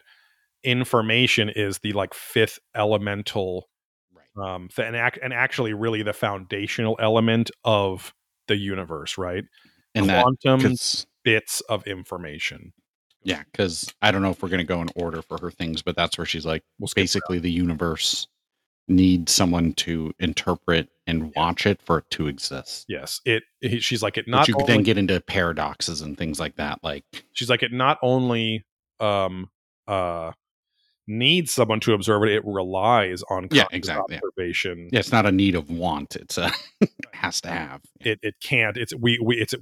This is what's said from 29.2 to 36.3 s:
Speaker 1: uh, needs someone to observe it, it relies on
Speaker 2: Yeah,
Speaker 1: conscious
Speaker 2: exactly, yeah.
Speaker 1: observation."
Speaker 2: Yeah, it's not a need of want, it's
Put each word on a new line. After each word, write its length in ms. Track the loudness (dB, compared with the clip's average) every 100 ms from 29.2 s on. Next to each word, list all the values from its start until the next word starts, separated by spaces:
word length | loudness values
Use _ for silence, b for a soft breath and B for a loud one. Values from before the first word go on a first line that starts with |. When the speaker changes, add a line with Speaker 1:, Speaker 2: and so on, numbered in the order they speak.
| -2 -4 -12 _ _ _ -6
Speaker 1:
uh, 440 | -2 -2 -4 -8 -12 _ _ _ _ _ _ -8
needs 440 | 0 4 4 2
someone 280 | 2 2 2
to 140 | 2
observe 300 | 2 4 4
it, 60 | 4
it 120 | 2 0
relies 760 | -4 -2 0 4 4 4 -2 -4
on 180 | -6 2
Speaker 2:
Yeah, 120 | 4
Speaker 1:
conscious 120 | 4 0
Speaker 2:
exactly, 380 | -4 -4 -4 -6
yeah. 40 |
Speaker 1:
observation." 640 | -8 -6 -4 -4 -4 -6 -2
Speaker 2:
Yeah, 80 | 0
it's 120 | 2
not 140 | 4 4
a 60 |
need 220 | 6 4 2
of 140 | -2
want, 460 | -4 -2 -4 -6 -12
it's 220 | -8